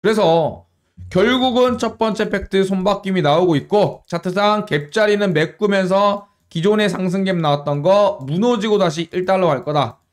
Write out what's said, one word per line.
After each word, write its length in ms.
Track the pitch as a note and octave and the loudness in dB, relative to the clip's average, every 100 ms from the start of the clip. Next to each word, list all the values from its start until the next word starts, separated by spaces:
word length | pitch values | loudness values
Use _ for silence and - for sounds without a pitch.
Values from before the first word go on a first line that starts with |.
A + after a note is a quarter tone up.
그래서 640 | G3 A3 F3+ E3 D3 - _ _ _ _ - | 0 2 2 2 0 -6 _ _ _ _ -4
결국은 680 | F3+ G#3 B3+ B3+ A#3+ B3 A#3+ | 0 2 2 0 2 2 0
첫 200 | A3+ A3 | -4 -2
번째 300 | A3+ G3 G#3 | -4 -2 -4
팩트 360 | G3+ F#3+ G3 | -4 -2 0
손바뀜이 580 | F#3+ G3 F#3 G3+ F#3+ F#3+ | 0 0 0 -2 -2 0
나오고 340 | D3 D3+ F3+ D3+ | 2 2 4 2
있고 480 | C#3+ G#3 F3 - _ | 0 0 0 -2 _
차트상 600 | E3+ F#3 F3+ G#3 G#3+ - | -6 -4 -2 0 0 -2
갭자리는 680 | D#3 D3 A3+ G#3+ G#3 G3+ | -4 -4 0 0 2 0
메꾸면서 960 | D#3 E3 - G#3 G3 F#3 F#3+ G3+ G3+ - _ _ | 0 -2 -2 -2 0 0 2 2 -2 -10 _ _
기존의 420 | E3 E3+ G#3+ G#3 | -2 0 2 0
상승갭 460 | E3+ F#3 F#3 F#3+ F3+ | -2 -4 -2 -2 0
나왔던 460 | D#3 C#3+ D3 C#3+ | 0 0 -2 -2
거 360 | D3+ G3 G3+ - C3+ | 2 2 2 -2 -6
무너지고 520 | D#3+ A#3+ A#3+ G#3+ G#3 | -2 0 0 0 0
다시 300 | F3+ D3+ E3 | 0 -2 -6
일 120 | F3+ | -6
달러 220 | F#3 F#3+ F3+ | -2 0 2
갈 180 | C3+ | 0
거다. 360 | B2 D3 A#2+ - _ | -2 -2 -2 -6 _